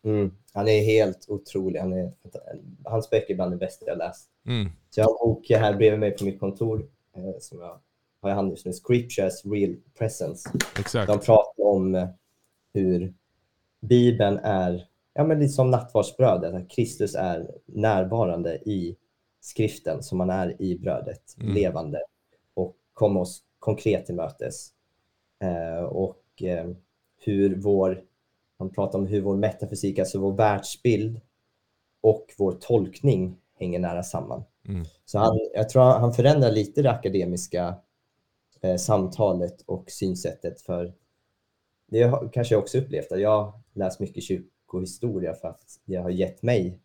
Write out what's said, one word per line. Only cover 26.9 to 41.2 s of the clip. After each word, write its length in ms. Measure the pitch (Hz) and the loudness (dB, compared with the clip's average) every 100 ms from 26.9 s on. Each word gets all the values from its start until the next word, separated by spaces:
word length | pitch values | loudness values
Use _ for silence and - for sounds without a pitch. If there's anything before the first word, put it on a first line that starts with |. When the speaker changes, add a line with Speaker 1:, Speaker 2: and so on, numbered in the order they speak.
| _ _ _ | _ _ _
Speaker 1:
hur 360 | - 101 98 92 | -2 2 2 2
vår, 480 | 101 98 95 92 - _ _ _ _ _ | 0 2 2 -2 -10 _ _ _ _ _
han 120 | 92 | -8
pratar 300 | - 98 95 | -4 -4 -2
om 80 | 95 | -2
hur 140 | 104 | 0
vår 140 | 98 98 | 0 0
metafysik, 640 | 110 - - 104 98 95 | -2 -2 -10 -4 -4 -2
alltså 200 | 92 98 | -2 -2
vår 140 | 98 | -2
världsbild 880 | 98 107 101 - - 120 104 110 113 _ _ _ _ _ _ _ _ | 0 0 0 -6 -2 0 0 -2 -8 _ _ _ _ _ _ _ _
och 320 | 110 107 - - | 2 2 -4 -2
vår 140 | 98 | -2
tolkning 840 | 90 - 117 92 - 143 101 90 - _ _ | -2 0 0 0 0 2 2 0 -6 _ _
hänger 240 | 185 180 | -6 -2
nära 240 | 175 175 | -4 -4
samman. 400 | - 85 - 62 - _ - | -6 -8 -8 -12 -14 _ -10
Speaker 2:
Mm. 180 | 95 80 _ - | -8 -8 _ -6
Speaker 1:
Så 140 | 101 | 2
han, 200 | 113 110 110 | 2 2 -2
jag 160 | 98 110 | -4 2
tror 120 | 131 | 6
han 320 | 127 123 120 | 8 8 4
förändrar 380 | 117 127 151 123 | 4 4 6 4
lite 300 | 107 101 - | 2 0 0
det 100 | 139 | 0
akademiska, 840 | 110 98 95 87 90 - 87 87 90 _ _ _ _ _ _ _ _ | 0 -2 -2 -2 -4 -4 -4 -4 -6 _ _ _ _ _ _ _ _
eh, 140 | 92 90 | -2 0
samtalet 840 | - 104 92 - 104 90 87 - | 2 0 0 0 2 2 -4 -6
och 300 | - 92 - | -10 -10 -10
synsättet, 720 | - 95 90 80 - 87 - | -6 -4 -4 -6 -6 -10 -10
för 320 | - 87 87 - _ _ | -8 -6 -6 -12 _ _